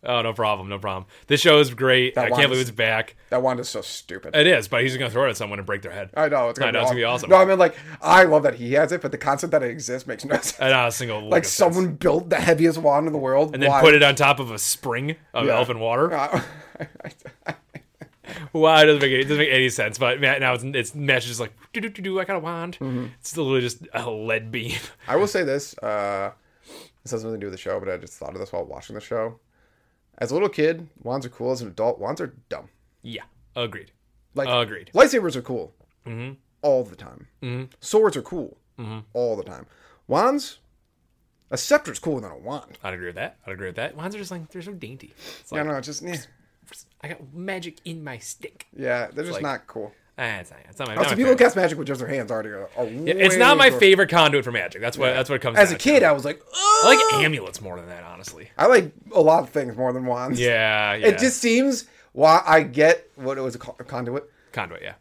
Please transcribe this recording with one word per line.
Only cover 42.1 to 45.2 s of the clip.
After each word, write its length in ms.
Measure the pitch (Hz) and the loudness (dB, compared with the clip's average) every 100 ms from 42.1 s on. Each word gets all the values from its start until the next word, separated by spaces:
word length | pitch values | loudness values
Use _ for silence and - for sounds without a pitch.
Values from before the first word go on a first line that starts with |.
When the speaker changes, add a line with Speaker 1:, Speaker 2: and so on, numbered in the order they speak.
| 139 | -6
Speaker 2:
than 100 | 104 | -8
a 80 | 71 | -16
wand. 400 | 104 143 - - | -12 -12 -14 -14
Speaker 1:
I'd 100 | 98 | -12
agree 120 | 92 90 | -10 -10
with 100 | 90 | -10
that. 220 | 117 _ - | -12 _ -18
I'd 60 | |
agree 140 | 95 95 | -12 -12
with 80 | 87 | -8
that. 200 | 131 147 | -10 -10
Wands 180 | 170 | -14
are 40 | 208 | -12
just 120 | 185 | -14
like, 180 | 180 160 | -14 -16
they're 120 | 185 | -16
so 100 | 175 | -16
dainty. 400 | 190 110 131 - _ | -16 -18 -18 -20 _